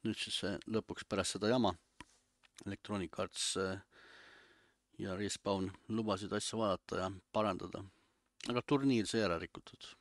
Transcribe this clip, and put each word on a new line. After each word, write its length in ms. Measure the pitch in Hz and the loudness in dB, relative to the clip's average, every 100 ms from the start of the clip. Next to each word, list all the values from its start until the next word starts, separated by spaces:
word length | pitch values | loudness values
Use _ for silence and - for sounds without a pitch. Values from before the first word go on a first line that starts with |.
Nüüd 160 | 113 104 | -2 -2
siis, 240 | - - | -2 -2
eh, 140 | 95 101 - | -2 -2 0
lõpuks 400 | 110 - 87 - | -2 -2 -8 -2
pärast 240 | 101 92 | 0 2
seda 160 | 98 104 | 2 4
jama 220 | 127 107 85 _ _ - _ _ _ _ - - | 4 4 2 _ _ -20 _ _ _ _ -12 -8
Electronic 520 | 95 - 104 87 - | -8 -4 -2 -2 -4
Arts, 280 | 98 - - - | -4 -2 -2 0
eh, 220 | 95 95 - - - - - - - _ _ _ _ - | 0 -2 -8 -20 -20 -20 -20 -20 -20 _ _ _ _ -8
ja 160 | 98 92 | -4 -2
Respawn 560 | 101 - - 98 95 95 - | -2 -2 0 2 0 -6 -4
lubasid 420 | 113 107 98 101 | -2 0 0 0
asja 260 | 104 - 110 | -2 -2 0
vaadata 380 | 107 92 - 90 | 2 2 -2 -2
ja 120 | 92 95 _ | -2 -4 _
parandada. 480 | 107 107 92 90 - 98 _ _ _ _ _ - | 2 2 2 -4 -8 -12 _ _ _ _ _ -2
Aga 120 | 120 | -2
turniir 460 | - 143 139 123 95 | 2 2 4 4 2
sai 140 | 113 | 2
ära 180 | 101 85 | 2 0
rikutud. 420 | 92 - - - - - | -2 -10 -16 -18 -18 -18